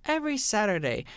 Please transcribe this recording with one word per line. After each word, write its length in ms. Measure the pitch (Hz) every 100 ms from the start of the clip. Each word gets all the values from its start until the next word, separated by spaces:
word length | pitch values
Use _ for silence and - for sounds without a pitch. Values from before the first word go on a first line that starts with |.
every 340 | - 311 302 269
Saturday 680 | - 214 208 170 139 120 -